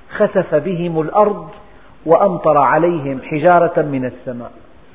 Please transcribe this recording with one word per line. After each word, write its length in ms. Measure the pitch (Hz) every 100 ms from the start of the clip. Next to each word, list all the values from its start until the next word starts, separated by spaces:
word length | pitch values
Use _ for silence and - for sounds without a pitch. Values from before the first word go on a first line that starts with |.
| -
خسف 460 | - 208 190 165 151
بهم 460 | 151 170 175 160
الأرض 480 | 156 208 208 185 160 - - - - - 151
وأمطر 520 | 165 202 170 160 147
عليهم 640 | 127 151 175 170 139 131
حجارة 600 | - 156 165 175 170 165
من 240 | 147 139 127
السماء. 460 | - - 120 113 - - - -